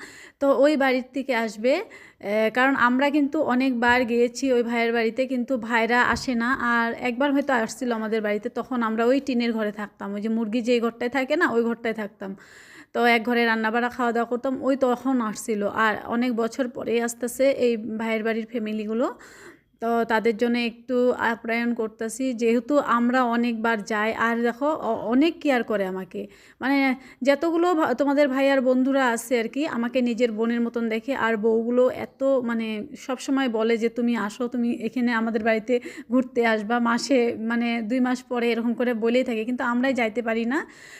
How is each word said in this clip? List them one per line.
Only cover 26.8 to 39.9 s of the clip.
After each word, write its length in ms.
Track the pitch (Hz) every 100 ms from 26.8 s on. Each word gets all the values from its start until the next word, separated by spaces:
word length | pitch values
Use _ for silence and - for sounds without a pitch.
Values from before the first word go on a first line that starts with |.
| 269 254 - -
যতগুলো 500 | 262 277 330 339 359
ভা-, 200 | 320 277
তোমাদের 340 | 247 277 277 285
ভাই 220 | 262 277
আর 120 | 269
বন্ধুরা 440 | 254 254 262 269
আছে 340 | 254 233 - 240
আর 80 | 226
কি, 200 | 269 311
আমাকে 340 | 233 233 262
নিজের 300 | 240 226 240
বোনের 300 | 214 226 233
মতন 280 | 233 233 226
দেখে। 260 | 226 277
আর 220 | 262 226 220
বউগুলো 520 | 226 226 226 247 254
এত, 340 | - - -
মানে 640 | 269 262 233 226 220 214 - 254
সব 220 | - 254
সময় 300 | - 269 262
বলে 280 | 220 226 226
যে, 120 | 233
"তুমি 280 | 233 240 233
আসো, 300 | 208 - 240
তুমি 240 | 247 240
এখানে 420 | 240 220 254 240
আমাদের 300 | 226 226 220
বাড়িতে 360 | 220 220 220 247 - 320 -
ঘুরতে 340 | 254 262 240
আসবা", 340 | 233 214 208 240
মাসে, 560 | 233 233 - 262 233 214
মানে 420 | 226 233 233 233
দুই 180 | 214 262
মাস 240 | 247 254
পরে 280 | - 247 240
এরকম 220 | 226 240
করে 200 | 233 247
বলেই 300 | 220 233 247
থাকে, 220 | 262 220
কিন্তু 180 | 226 254
আমরাই 300 | 247 240 269